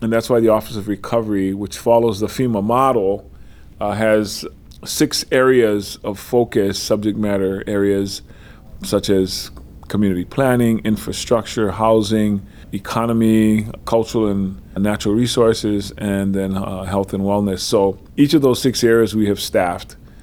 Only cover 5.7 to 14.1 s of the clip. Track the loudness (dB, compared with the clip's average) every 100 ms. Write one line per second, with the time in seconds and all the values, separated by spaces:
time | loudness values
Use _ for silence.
5.7 | 0 -4 -10 -10 -10 -2 0 2 0 0
6.7 | -2 -2 -2 -2 -2 -2 0 -2 -2 -4
7.7 | 0 0 0 -2 -8 -16 -20 -20 -20 -20
8.7 | -14 -4 -2 2 0 0 -4 -12 -16 -20
9.7 | -18 -6 0 0 0 -4 0 2 4 2
10.7 | 2 0 -4 -4 -6 -2 -2 -2 -2 -2
11.7 | 2 2 4 2 0 0 -2 -6 -18 -12
12.7 | -10 -6 -2 0 2 4 4 4 2 -2
13.7 | -10 -2 0 0